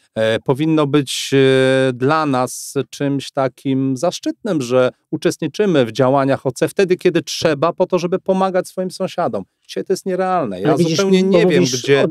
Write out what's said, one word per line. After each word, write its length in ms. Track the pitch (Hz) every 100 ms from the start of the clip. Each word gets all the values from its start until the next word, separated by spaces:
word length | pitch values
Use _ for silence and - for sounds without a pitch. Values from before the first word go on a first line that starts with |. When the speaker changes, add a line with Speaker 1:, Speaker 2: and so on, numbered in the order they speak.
| _
Speaker 1:
E, 240 | - 110 110
powinno 460 | - 135 160 156 147
być, 440 | 147 131 - -
e, 580 | 139 135 131 131 131 131
dla 340 | 123 127 156 151
nas 480 | 127 123 - - 139 127
czymś 400 | - 143 139 -
takim 640 | - 131 - 139 131 135 127
zaszczytnym, 680 | 170 - 311 311 220 165
że 280 | 120 127 127 - _
uczestniczymy 760 | 156 175 - 156 - 208 156 117
w 60 |
działaniach 540 | 110 127 139 135 127 135
O 60 |
C 160 | - 160
wtedy, 280 | - 185 180
kiedy 260 | 185 165
trzeba, 500 | - - 170 147 165
po 140 | - 185
to, 120 | 180
żeby 200 | 170 185
pomagać 500 | - 190 190 185 -
swoim 220 | - 185
sąsiadom. 540 | - 185 - 156 107 95 _ -
Dzisiaj 180 | 190
to 80 | 190
jest 140 | 190 196
nierealne. 540 | 180 185 180 123 92
Ja 80 | 101
Speaker 2:
Ale 80 | 139
widzisz, 180 | 165 165
Speaker 1:
zupełnie 260 | 196 185
Speaker 2:
bo 40 | 185
Speaker 1:
nie 80 | 208 190
wiem, 20 | 143
Speaker 2:
mówisz 220 | 135 127
Speaker 1:
gdzie 220 | 135 139 139